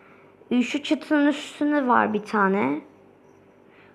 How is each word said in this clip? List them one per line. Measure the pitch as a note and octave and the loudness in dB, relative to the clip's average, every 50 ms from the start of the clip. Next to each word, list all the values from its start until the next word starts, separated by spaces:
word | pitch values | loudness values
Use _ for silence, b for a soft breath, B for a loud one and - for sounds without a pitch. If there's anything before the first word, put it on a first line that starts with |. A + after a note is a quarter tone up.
| b b b b b b b b - - | b b b b b b b b -6 -2
E, | A#3 B3 | 0 0
şu | A#3+ - - C#4+ D4 | 0 0 -4 -6 -2
çatının | - D#4 - - - D4+ D4 C#4+ | -2 -2 -2 0 0 2 2 2
üstünde | D4 C#4+ D4 - - - - D4 D4 D4 D4 C4 | 2 0 -2 -8 -12 -6 -4 -2 0 0 0 2
var | B3 A#3 A3+ G#3+ G#3+ G#3+ | 4 4 4 4 2 0
bir | G#3 G#3 | -4 -6
tane. | - - G#3 G3 F#3+ F#3+ G3+ A#3 C4+ C#4+ D#4 - - - - - - _ _ _ - - - _ _ _ _ _ b b b b b | -2 0 2 2 2 2 0 0 -2 -4 -6 -8 -14 -20 -20 -20 -20 _ _ _ -20 -20 -20 _ _ _ _ _ b b b b b